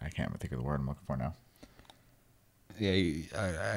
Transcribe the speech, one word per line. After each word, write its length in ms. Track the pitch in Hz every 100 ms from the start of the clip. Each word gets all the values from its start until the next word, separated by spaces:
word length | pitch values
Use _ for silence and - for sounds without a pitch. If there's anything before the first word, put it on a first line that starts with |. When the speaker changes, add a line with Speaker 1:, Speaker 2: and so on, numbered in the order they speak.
Speaker 1:
I 80 | 78
can't 180 | - -
even 80 | 50
think 140 | -
of 60 | 64
the 40 |
word 140 | 64 71
I'm 80 | 67
looking 160 | 71
for 120 | - 65
now. 180 | 64 - - _ - - - - - _ _ _ _ _ _ 107
Speaker 2:
Yeah, 140 | 101
you, 320 | 95 87 76 80 -
I, 100 | 95
I 260 | 80 104